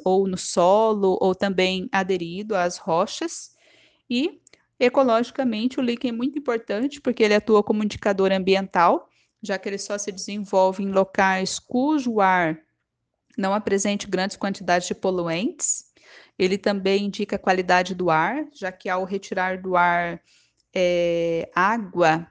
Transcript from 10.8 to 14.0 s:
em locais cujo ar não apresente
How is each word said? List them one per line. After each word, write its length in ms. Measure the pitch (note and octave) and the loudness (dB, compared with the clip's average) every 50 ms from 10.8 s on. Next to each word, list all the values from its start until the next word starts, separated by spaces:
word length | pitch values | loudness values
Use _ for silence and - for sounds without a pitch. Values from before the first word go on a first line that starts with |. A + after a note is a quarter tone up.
em 80 | G3 G3 | -4 0
locais 720 | F#3+ F#3+ F#3+ F#3+ - - G3 F#3+ F#3+ F#3+ F#3+ F#3 - - | 2 2 2 2 2 2 2 2 2 0 -2 -4 -6 -8
cujo 640 | - - - B3 B3+ D4 D#4 D4 B3 B3 A3+ G#3+ | -8 -4 -2 0 0 2 0 0 0 0 2 2
ar 360 | G3 F#3+ F#3 F3+ F3 D#3+ D#3+ D#3+ _ _ _ _ _ _ _ _ _ _ _ _ _ _ _ | 4 4 4 4 2 0 -2 -4 _ _ _ _ _ _ _ _ _ _ _ _ _ _ _
não 160 | - G3 F#3+ G3 | -4 -2 -2 -2
apresente 540 | G#3+ G#3+ G#3+ G3 G3 G3 G#3 G3+ G3+ | -2 -2 0 0 0 0 0 -2 -4